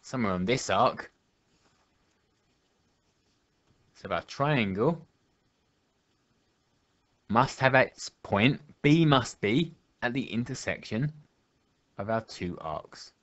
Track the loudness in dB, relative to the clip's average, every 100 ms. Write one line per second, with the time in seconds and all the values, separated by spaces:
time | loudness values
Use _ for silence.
0 | -8 -4 -2 0 0 -2 0 2 2 0
1 | -14 _ _ _ _ _ _ _ _ _
2 | _ _ _ _ _ _ _ _ _ _
3 | _ _ _ _ _ _ _ _ _ _
4 | -4 -4 -4 -2 0 2 0 2 0 0
5 | -10 _ _ _ _ _ _ _ _ _
6 | _ _ _ _ _ _ _ _ _ _
7 | _ _ _ 2 2 2 2 4 2 -2
8 | -18 _ -2 2 2 2 -8 -2 4 6
9 | 6 4 2 -4 0 0 -2 -8 _ _
10 | -6 -4 -4 -4 -6 -6 -6 -8 -6 -4
11 | -4 -6 _ _ _ _ _ _ _ -12
12 | -4 -4 -4 -10 -8 -8 -8 -10 -12 -20
13 | -20 _